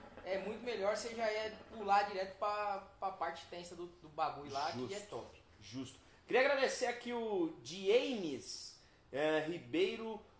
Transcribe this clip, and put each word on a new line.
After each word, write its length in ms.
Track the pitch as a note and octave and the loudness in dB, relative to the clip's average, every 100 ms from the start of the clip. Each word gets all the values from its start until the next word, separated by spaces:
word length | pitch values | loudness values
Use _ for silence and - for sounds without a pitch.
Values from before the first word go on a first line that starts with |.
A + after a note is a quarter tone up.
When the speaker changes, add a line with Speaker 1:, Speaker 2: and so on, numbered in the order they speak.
| - - | -16 -10
Speaker 1:
É 140 | F3 F#3+ | -4 -2
muito 240 | F#3+ A3 | -2 -4
melhor 320 | B3 G#3+ G3 G#3+ | -4 0 2 0
você 180 | A#3+ | -2
já 120 | A3+ A3 | -2 0
é 240 | G#3+ G#3+ - - A3+ | 0 -2 -8 -12 -4
pular 260 | G3+ G3+ | 4 4
direto 320 | - F#3 F#3+ - | 4 0 -4 -2
pra, 480 | G#3 G#3 G#3 G3 - - | -2 0 0 -2 -6 -6
pra 120 | G3 | -6
parte 340 | F#3 E3 E3+ - | -2 -4 -4 -10
tensa 280 | F3 F3 | -10 -10
do, 120 | E3+ F3 | -10 -10
do 220 | - D#3 | -12 -8
bagulho 400 | D#3+ D3 C#3+ C#3+ | 0 0 0 -4
lá, 180 | C#3 D#3 | -2 -2
que 120 | B2 B2 | -2 -4
é 40 | G3+ | -4
Speaker 2:
Justo. 100 | - | -6
Speaker 1:
top. 340 | B2 B2+ - - - | -8 -8 -16 -20 -20
Speaker 2:
Justo. 380 | - C3 B2 - - - - | -12 -10 -10 -12 -20 -14 2
Queria 160 | A3 | 6
agradecer 440 | C#4 C4+ B3+ - A#3+ | 6 6 4 4 0
aqui 260 | A#3+ A#3+ | 0 -4
o 420 | A#3+ A3+ G3 D#3+ - | -2 0 2 2 -2
James, 1120 | B2 F#3 F#3+ A#3 C#4+ A#3 E3 B2 - - - - - - - | -10 0 6 6 6 0 -2 -4 -6 -10 -12 -16 -20 -20 -6
é, 280 | C3 D#3 D#3 | 0 2 4
Ribeiro 800 | D3+ F3 B2 D3+ G#3 A3+ A3+ G#3 - | 2 -4 0 2 2 2 -6 -8 -12